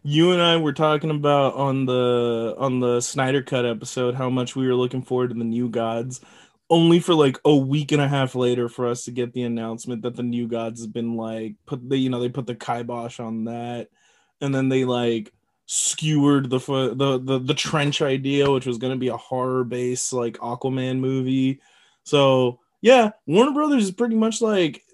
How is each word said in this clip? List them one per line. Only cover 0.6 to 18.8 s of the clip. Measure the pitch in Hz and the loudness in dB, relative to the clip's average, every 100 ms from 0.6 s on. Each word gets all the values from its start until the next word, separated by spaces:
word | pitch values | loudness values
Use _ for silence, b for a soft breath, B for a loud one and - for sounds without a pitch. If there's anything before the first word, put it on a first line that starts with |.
| 156 | 2
talking | 139 156 151 156 | 0 2 2 0
about | 151 147 143 135 | -2 2 4 2
on | 131 139 135 131 | 0 0 0 0
the, | 127 123 123 120 117 113 - | 0 2 2 0 -2 -4 -4
on | 131 127 | -2 0
the | 123 120 | 0 0
Snyder | 120 139 131 139 | -2 -2 0 0
Cut | 131 135 | -2 -2
episode | 120 113 131 - 123 | -2 -4 -8 -4 -2
how | 123 127 | -2 -2
much | 127 123 | -2 -4
we | 135 131 | -2 0
were | |
looking | 123 127 131 | 0 0 -4
forward | 127 127 127 | -4 -4 -2
to | |
the | 117 | -4
New | 117 113 123 | -4 -4 -4
Gods, | 113 113 113 127 127 - b b b - | -2 -4 -4 -6 -12 -18 b b b 2
only | 170 170 170 | 4 6 6
for, | 165 | 4
like, | 165 143 131 | 4 4 4
a | - | 4
week | 151 131 147 143 | 4 4 -2 0
and | 147 | 0
a | 139 | 2
half | 143 131 | 0 0
later | 127 123 123 117 | 0 0 2 -2
for | - 123 | -2 -4
us | 120 | -4
to | - | -6
get | 127 120 | -6 -6
the | 123 | -4
announcement | 120 117 113 117 - 120 | -4 -4 -6 -8 -8 -8
that | 123 120 | -6 -6
the | |
New | 123 120 120 | -4 -4 -4
Gods | 117 113 117 | -4 -6 -8
has | 113 | -10
been, | 110 117 | -8 -6
like, | 113 113 113 110 104 - | -6 -6 -8 -10 -12 -12
put | 135 123 | -10 -4
the, | 135 | -2
you | 131 | 0
know, | 123 | -2
they | 123 | -4
put | 120 117 | -4 -8
the | |
kibosh | 117 - 120 120 120 117 - | -8 -6 -6 -6 -8 -10 -10
on | 113 113 | -8 -6
that, | 110 117 120 120 110 _ _ _ _ - | -6 -8 -8 -10 -12 _ _ _ _ -8
and | 139 | -4
then | 135 135 | -2 0
they, | 131 127 | 0 0
like, | 120 120 117 107 _ _ _ - | 0 0 -2 -6 _ _ _ -8
skewered | - - - 156 151 143 143 131 | -4 -4 -2 0 2 4 4 2
the | 127 | -2
fu-, | 127 139 131 | -2 -2 -2
the, | 123 139 131 | 0 0 0
the, | 131 135 | 0 -2
the | 131 | -2
Trench | 147 - 156 143 139 | -4 -2 0 0 0
idea, | 147 135 135 143 139 | 0 0 0 2 2
which | 135 | 2
was | 131 | -2
gonna | 120 | -4